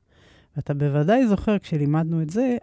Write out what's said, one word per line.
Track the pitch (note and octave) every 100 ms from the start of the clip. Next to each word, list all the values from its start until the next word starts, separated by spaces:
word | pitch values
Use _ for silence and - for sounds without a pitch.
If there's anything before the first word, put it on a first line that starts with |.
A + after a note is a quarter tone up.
| _ _ _ _ _ C#3+
ואתה | -
בוודאי | C#3+ D3 D3 D3+ B3 A#3+
זוכר, | F#3+ - G3+
כשלימדנו | - D#3 C#3+ D#3 E3 E3
את | D3+
זה, | G#3 C4 A#3+